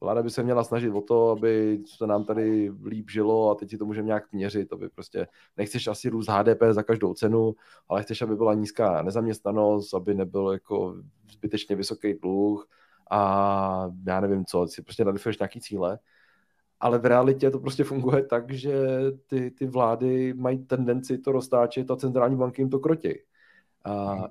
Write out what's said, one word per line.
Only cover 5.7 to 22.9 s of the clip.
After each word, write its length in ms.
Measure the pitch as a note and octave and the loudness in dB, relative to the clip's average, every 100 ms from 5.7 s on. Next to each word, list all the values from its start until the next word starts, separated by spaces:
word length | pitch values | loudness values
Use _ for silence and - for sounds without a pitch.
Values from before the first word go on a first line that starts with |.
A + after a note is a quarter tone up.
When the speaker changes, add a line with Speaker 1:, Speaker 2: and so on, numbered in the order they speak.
| A#2+ - | -4 -4
Speaker 1:
asi 220 | G#2 B2 | -4 -4
růst 200 | A2+ G#2 | -4 0
H 140 | G2+ | 2
D 120 | G#2+ A2 | 4 6
P 200 | A#2 G#2+ | 6 4
za 80 | |
každou 320 | G#2+ A2 G2 F#2 | 2 0 0 0
cenu, 400 | A2 A2+ A2+ A2 _ - - | 2 2 2 -2 _ -20 -4
ale 140 | F#2+ | -4
chceš, 200 | G#2+ A2 | -4 -6
aby 140 | A#2 G#2+ | -4 0
byla 180 | A2+ G#2+ | 2 2
nízká 480 | G#2 - G#2+ E2 | 0 0 2 2
nezaměstnanost, 920 | F2 A2+ A2+ G#2+ G2+ G#2+ G#2 G#2 G2+ F#2+ | 0 -2 -2 -2 -2 2 2 2 -2 -6
aby 200 | F2+ G2+ | -2 -2
nebyl 360 | F#2 G2 G2 | -2 -2 -2
jako 440 | G2 - G2+ F#2+ F#2 G2 _ _ | -4 -4 -4 -4 -8 -18 _ _
zbytečně 440 | - G#2+ G#2+ - G2 | -12 -6 -6 -4 -4
vysoký 380 | G2 A2+ G#2+ G2+ | -4 -4 -4 -4
dluh 540 | F#2 G2 G#2 G#2 - _ _ _ - | -2 0 0 0 -6 _ _ _ -4
a 800 | G#2 G2 G2 G2+ G2 F#2+ F#2 F#2 F#2 F#2 | 0 2 2 2 2 0 -2 -6 -8 -4
já 140 | F#2 | 0
nevím 240 | G2 G2 F#2 | 0 0 0
co, 220 | F2+ E2+ | -2 -2
si 160 | - | -4
prostě 220 | - - G2+ | -14 -2 0
nadefinuješ 340 | G2 A#2 G2+ | 0 -4 -4
nějaký 220 | G2 A#2+ | -4 -6
cíle. 380 | - G2+ F2+ A2 _ _ _ _ _ _ _ - | -10 -4 -2 -4 _ _ _ _ _ _ _ -4
Ale 180 | A#2+ A#2+ | 0 2
v 80 | A#2+ | 4
realitě 440 | A#2+ C3 C3+ C3+ | 6 6 4 2
to 80 | C3+ | 0
prostě 260 | C3 C3 C3+ | -4 -2 -2
funguje 380 | C#3 B2+ C#3 | 0 2 2
tak, 300 | C3+ A#2+ A#2+ | 2 -2 -2
že 220 | C3+ C3+ C3+ C3 C3 C3+ C3+ - | -8 -2 0 0 0 -2 -4 -6
ty, 240 | C3 B2+ | -4 -4
ty 160 | B2+ C3 | -4 -4
vlády 680 | B2+ A#2 A#2 B2+ B2+ B2+ B2+ | 2 2 2 0 0 0 -2
mají 240 | B2+ C3 | -2 -4
tendenci 600 | C3 B2+ A#2+ B2 C3 C3 | -2 -2 0 0 -2 -4
to 140 | - | 0
roztáčet 580 | C3+ B2 B2 A#2+ - C3 | -2 2 2 2 0 -4
a 60 | B2+ | -2
centrální 400 | C3+ B2+ B2 C3+ | 0 2 2 2
banky 260 | B2+ B2+ | -2 0
jim 80 | C3+ | -2
to 80 | C3+ | 0
krotí. 360 | D3+ | 0